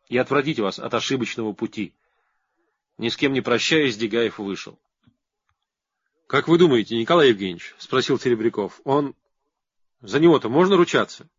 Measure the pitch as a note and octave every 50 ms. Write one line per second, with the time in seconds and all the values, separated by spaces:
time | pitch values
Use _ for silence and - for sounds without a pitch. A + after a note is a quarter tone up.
0 | _ _ B2 B2 B2+ - C3+ C#3+ C#3 D#3 D#3 A#2 G#2+ F#2+ F2+ - - - - A#2+
1 | - - C3+ B2+ A#2 - - - A2+ G#2+ G2 - A2+ G#2+ - - G2+ D#2 - _
2 | _ _ _ _ _ _ _ _ _ _ _ _ _ _ _ _ _ _ _ -
3 | A2 A#2 - - D3 C#3 C#3 C3 G#2 - A#2+ A2+ - - D#3+ D#3+ D3+ C3+ A2 G#2
4 | A#2 A2 G#2+ A#2 A#2 G#2+ - - G#2 G2 F#2+ - - - - _ _ _ _ _
5 | _ _ _ _ _ _ _ _ _ _ _ _ _ _ _ _ _ _ _ _
6 | _ _ _ _ _ - - C3+ C#3 D#3+ E3 E3+ F3+ E3 C3 A#2 G2+ - A2+ A2+
7 | A2+ - - F3 D3 C3 A#2 F#2+ G2 F#2+ F2 E2+ - - - - - - - C3
8 | A#2+ - C#3 A2 - C3 A#2+ A2 A2 A2+ G2+ G#2+ G2+ F#2 - - _ C#3 C3+ D3
9 | D3 C#3 - _ _ _ _ _ _ _ _ _ _ _ _ _ _ _ _ _
10 | - G2+ G2 C#3+ D#3+ E3+ E3 B2+ - A2+ B2 D3+ F#3 F#3+ G3+ F3 F3 - - C3+
11 | G#2 - - - - - _